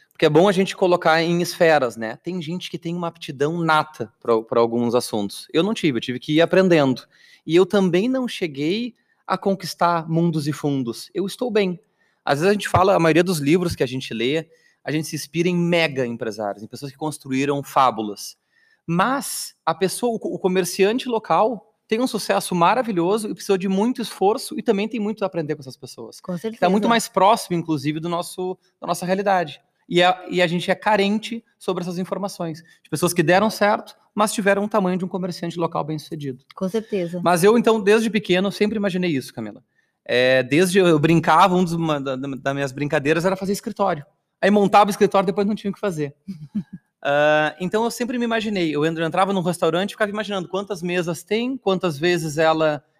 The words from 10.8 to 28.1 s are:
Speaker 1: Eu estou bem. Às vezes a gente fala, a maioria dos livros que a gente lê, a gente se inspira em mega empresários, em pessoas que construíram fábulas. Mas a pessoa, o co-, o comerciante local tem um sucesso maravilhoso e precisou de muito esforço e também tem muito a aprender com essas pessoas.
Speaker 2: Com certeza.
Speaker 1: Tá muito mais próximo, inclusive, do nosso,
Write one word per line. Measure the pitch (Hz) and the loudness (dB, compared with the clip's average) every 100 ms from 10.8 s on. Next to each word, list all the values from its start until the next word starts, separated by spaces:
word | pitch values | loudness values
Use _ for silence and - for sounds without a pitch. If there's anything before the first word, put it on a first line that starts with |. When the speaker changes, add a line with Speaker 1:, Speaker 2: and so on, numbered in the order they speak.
| 117 - - | -4 -8 -8
Speaker 1:
Eu | - 190 | -6 -6
estou | - 247 | -6 -2
bem. | 208 190 170 _ _ _ _ | 0 0 -4 _ _ _ _
Às | - 143 | -2 0
vezes | 190 | 2
a | |
gente | 208 - | 0 0
fala, | 175 190 | 2 4
a | 180 | 4
maioria | 165 156 | 4 4
dos | 180 160 | 2 0
livros | 143 180 175 - | 2 2 0 -2
que | |
a | 131 | -2
gente | 127 - | -4 -8
lê, | 113 123 160 160 _ _ _ | -4 -2 -2 -6 _ _ _
a | - | -6
gente | 156 156 | -6 -6
se | 156 | -10
inspira | - 165 175 | -6 -2 0
em | 175 | 0
mega | 170 170 160 135 120 | 2 2 0 0 -4
empresários, | 117 113 104 104 101 | -4 -6 -6 -6 -8
em | 110 | -12
pessoas | 123 139 | -14 -14
que | - | -8
construíram | 151 143 135 131 139 143 | -8 -8 -6 -2 0 -2
fábulas. | - 147 131 110 107 101 - - _ _ _ _ - | -2 2 2 2 -6 -8 -14 -18 _ _ _ _ -4
Mas | 170 220 269 - - - - 160 | 0 0 -2 -6 -10 -12 -6 -6
a | |
pessoa, | 160 185 - 240 226 | -2 -4 -2 -4 -4
o | |
co-, | 170 185 | -6 -4
o | |
comerciante | 185 185 180 - 196 247 247 | -2 -2 -2 0 0 0 -2
local | 226 - 165 220 214 - _ _ | -4 0 2 2 -2 -12 _ _
tem | 220 | -2
um | 254 | -2
sucesso | 202 - 196 - 180 | -4 -2 -2 0 2
maravilhoso | 170 240 233 175 170 220 208 | 4 2 0 -2 0 -2 -4
e | |
precisou | 180 - 190 | -8 -2 0
de | 196 | 0
muito | 190 233 254 | 0 0 -2
esforço | 214 - 190 254 - - | -8 0 0 0 -4 -4
e | |
também | 240 196 220 | -2 0 -2
tem | 247 | -4
muito | 208 214 | -6 -4
a | 190 | -4
aprender | 170 147 | -4 -6
com | 151 | -8
essas | 127 - | -10 -18
pessoas. | 127 - 110 - | -18 -16 -18 -14
Speaker 2:
Com | - 180 | -10 -8
certeza. | 220 220 | -8 0
Speaker 1:
Tá | 180 | 2
muito | 196 208 | 2 2
mais | 226 - | 0 0
próximo, | 190 190 226 - 170 | 2 4 4 0 -4
inclusive, | 160 151 143 156 | -2 -2 -2 -4
do | |
nosso, | 170 | -4